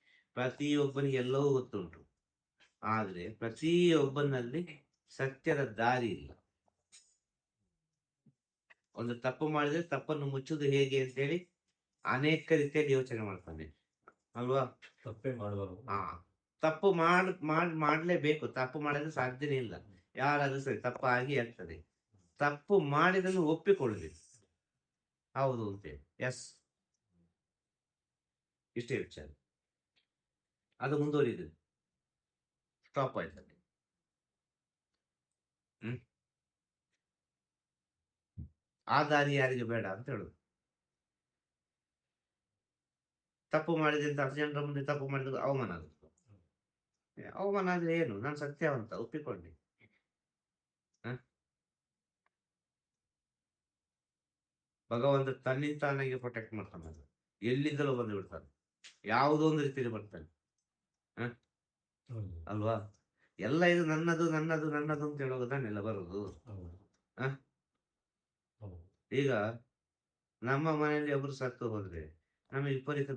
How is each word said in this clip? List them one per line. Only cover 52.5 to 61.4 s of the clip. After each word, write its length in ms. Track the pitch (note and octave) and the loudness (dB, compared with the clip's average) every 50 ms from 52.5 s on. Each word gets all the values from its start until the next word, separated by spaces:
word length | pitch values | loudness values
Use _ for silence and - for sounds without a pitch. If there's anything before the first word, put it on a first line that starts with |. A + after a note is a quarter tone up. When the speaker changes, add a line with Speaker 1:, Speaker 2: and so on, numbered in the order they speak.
| _ _ _ _ _ _ _ _ _ _ _ _ _ _ _ _ _ _ _ _ _ _ _ _ _ _ _ _ _ _ _ _ _ _ _ _ _ _ _ _ _ _ _ _ _ _ _ _ | _ _ _ _ _ _ _ _ _ _ _ _ _ _ _ _ _ _ _ _ _ _ _ _ _ _ _ _ _ _ _ _ _ _ _ _ _ _ _ _ _ _ _ _ _ _ _ _
Speaker 1:
ಭಗವಂತ 380 | A#2 A#2+ B2 C#3+ C#3 C#3 C3+ C3 C3 - | -2 2 4 4 4 4 4 2 -2 -4
ತನ್ನಿಂದ 400 | - C3 C3 C3+ D3+ D3 D3 D3 | -2 -2 -2 0 0 -2 -2 -2
ತಾನಾಗಿ 380 | D#3 C#3+ C#3 C#3 C3+ C3 B2+ | -2 -2 0 0 -2 -2 -4
ಪ್ರೊಟೆಕ್ಟ್ 360 | C3 B2 B2 A#2 A#2 A2 - A2 | -4 -6 -6 -6 -6 -8 -8 -8
ಮಾಡ್ತಾನೆ. 340 | G#2+ G2 - - F2 D#2+ | -8 -8 -8 -12 -14 -14
ಅದು 160 | E2 E2 D#2+ D2 _ _ _ _ _ _ _ - | -14 -16 -16 -20 _ _ _ _ _ _ _ -2
ಎಲ್ಲಿಂದಲೂ 500 | A#2 B2+ C#3 C#3+ D3+ D3 C#3 D3 C#3 C3 | 0 0 2 2 0 0 0 0 0 2
ಬಂದು 200 | A#2+ A#2 A2 G#2 | 0 0 -2 -4
ಬಿಡ್ತಾನೆ, 320 | G2 F#2 F2 - D2 - - _ _ _ _ _ _ - - - _ - | -4 -6 -8 -12 -14 -14 -16 _ _ _ _ _ _ -20 -20 -20 _ -4
ಯಾವುದೋ 400 | G2 A2 B2 C3+ D3 D#3 D3+ D#3 | 0 2 4 6 6 6 6 4
ಒಂದು 160 | D#3 D3+ D#3 C#3+ | 4 4 4 2
ರೀತಿಯಲ್ಲಿ 300 | C3+ C3+ C#3 B2 A#2 A2 | 0 -2 -2 -2 -2 -4
ಬರ್ತಾನೆ. 340 | G#2+ G2+ - - - D#2+ - _ _ _ _ _ _ _ _ _ _ _ _ _ _ _ _ _ | -6 -8 -10 -14 -16 -16 -18 _ _ _ _ _ _ _ _ _ _ _ _ _ _ _ _ _
ಹ? 80 | - A#2 A#2+ A#2+ - | -6 -6 -6 -6 -10